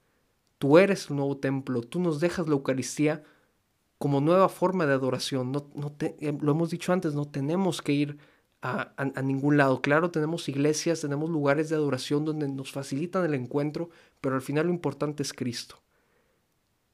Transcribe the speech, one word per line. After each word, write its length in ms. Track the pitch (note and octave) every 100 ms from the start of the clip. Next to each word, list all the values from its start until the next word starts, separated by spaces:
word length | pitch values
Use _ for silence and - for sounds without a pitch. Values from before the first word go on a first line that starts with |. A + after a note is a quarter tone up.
| _ _ _ _ _ -
Tú 200 | C#3 D#3+
eres 320 | G3 F#3+ -
el 80 | C#3+
nuevo 200 | C#3 C#3
templo, 440 | C#3 C3+ C3 B2
tú 180 | A#2 F3
nos 220 | F3 D3
dejas 260 | E3+ F3+ D#3
la 60 |
Eucaristía 720 | C#3+ C#3 C3 B2 - D3+ D3+ - _ _ _ _ _ _ -
como 240 | C#3+ C#3
nueva 260 | D3 F#3 F#3
forma 380 | - F3+ F#3 D3+
de 80 |
adoración". 580 | C3+ C3 B2 - C3+ B2+
No, 200 | C#3 D3
no 180 | - D3
te-, 240 | - D#3+ -
eh, 180 | D3+ C#3+
lo 120 | D3
hemos 180 | D3+ E3
dicho 240 | F3 -
antes, 220 | F3+ F3 D3
no 100 | D3
tenemos 560 | C#3+ C#3 F3+ F#3+ D#3
que 120 | -
ir 260 | C#3+ D3 D3 - _ _ _
a, 320 | C3 B2 B2 -
a, 160 | C#3 C3+
a 60 |
ningún 340 | C3+ C3+ C#3+ D3
lado. 240 | C#3 C3
Claro, 300 | - D3 F3
tenemos 360 | E3 D3+ E3 -
iglesias, 520 | C3+ D3 D3+ E3+ D#3+
tenemos 300 | D3 C#3+ D#3+
lugares 380 | D#3+ C#3 C#3+ D#3
de 60 | D#3
adoración 500 | C#3+ C3 - D3 D#3
donde 220 | D3+ C#3+
nos 240 | C#3 C3+
facilitan 540 | C#3 C#3 C#3 F3 F#3+ E3+
el 80 |
encuentro, 560 | C#3+ A#2+ C#3+ D3 D#3 E3+ - _ _
pero 140 | C#3 C3
al 60 |
final 240 | C3 C#3+ E3+
lo 40 |
importante 520 | F3 D3+ B2 D3+ D3
es 100 | C#3
Cristo. 480 | - B2+ A#2+ - - _ _ _ _ _ _ _ _ _ _ _